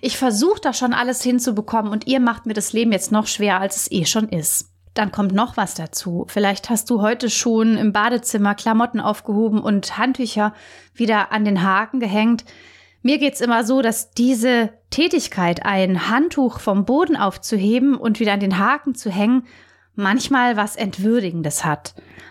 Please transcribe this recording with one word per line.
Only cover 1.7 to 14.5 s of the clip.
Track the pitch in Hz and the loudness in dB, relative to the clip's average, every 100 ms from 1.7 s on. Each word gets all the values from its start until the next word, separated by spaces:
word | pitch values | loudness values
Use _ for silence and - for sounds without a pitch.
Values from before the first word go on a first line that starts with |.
| 226 208 | -2 -2
und | 214 233 | -4 0
ihr | 262 | 2
macht | 240 226 | 2 0
mir | 233 | -4
das | 214 202 | -4 -2
Leben | 220 233 | 0 2
jetzt | 196 - | 2 2
noch | 214 214 | 0 0
schwerer, | - 208 185 | 0 0 2
als | 196 - | 0 -4
es | - | -4
eh | - | -2
schon | 156 220 214 | 0 0 0
ist.“ | 175 151 - - _ _ | -2 -2 -2 -6 _ _
Dann | - 208 | -4 -4
kommt | - 202 | 0 0
noch | 190 247 - | 0 0 -2
was | 196 | -4
dazu. | - 160 - 185 175 - | -4 -10 -8 -6 -6 -4
Vielleicht | - 202 196 - | 0 0 0 -2
hast | 226 - | -4 0
du | 240 | 0
heute | 214 240 240 | 2 0 -2
schon | - 240 226 226 220 | -2 0 2 4 4
im | 220 | 2
Badezimmer | 202 220 240 - 220 202 | 2 2 0 -2 0 0
Klamotten | 202 - 220 240 226 | 0 0 2 2 0
aufgehoben | 208 208 - 208 226 214 | -4 -4 -2 0 2 0
und | 208 202 - - | 0 0 -2 -2
Handtücher | 247 262 233 - 208 214 - - - | -2 0 -2 0 -2 -4 -20 -20 -16
wieder | - 226 214 190 | -4 0 2 0
an | 214 208 | 0 0
den | 190 | 2
Haken | 190 190 220 262 | 2 2 0 -2
gehängt. | 226 208 220 233 - - - - _ _ | -2 2 2 2 -2 -20 -20 -20 _ _
Mir | 247 294 | 0 2
geht's | 285 269 | 0 0
immer | 240 233 | 0 0
so, | 220 262 | 2 2
dass | 240 220 - | 2 0 -6
diese | - 240 254 240 | 0 2 2 2